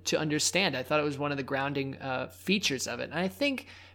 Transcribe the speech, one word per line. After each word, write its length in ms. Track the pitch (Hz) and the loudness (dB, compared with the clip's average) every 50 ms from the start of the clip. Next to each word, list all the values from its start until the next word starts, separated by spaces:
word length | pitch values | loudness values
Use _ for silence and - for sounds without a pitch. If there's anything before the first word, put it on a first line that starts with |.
| - | -2
to 120 | - - 151 | 0 0 2
understand. 580 | 156 156 147 151 - - - 175 196 180 135 127 | 2 2 2 2 2 2 2 4 2 2 2 0
I 60 | 127 | 0
thought 160 | - 151 151 | 2 2 2
it 40 | 147 | 2
was 140 | 151 143 131 | 2 0 0
one 140 | 147 147 | -2 -2
of 60 | 143 139 | 0 -2
the 60 | 135 | -2
grounding, 520 | 120 139 135 135 139 139 139 139 135 135 - | -2 -2 0 0 0 0 0 -2 -2 -4 -6
uh, 300 | 139 135 131 131 127 - | -4 -4 -2 -2 -4 -6
features 580 | - - - - 190 214 - - 143 127 - 110 | -10 -4 2 2 4 4 4 2 0 0 -2 -4
of 120 | 117 123 | -4 -6
it. 100 | 123 123 | -6 -4
And 100 | 139 160 | -2 -2
I 80 | 180 190 | -2 -2
think 400 | 190 - 285 285 269 240 - - - - - - - | 0 0 0 0 0 -2 -6 -10 -16 -20 -20 -18 -6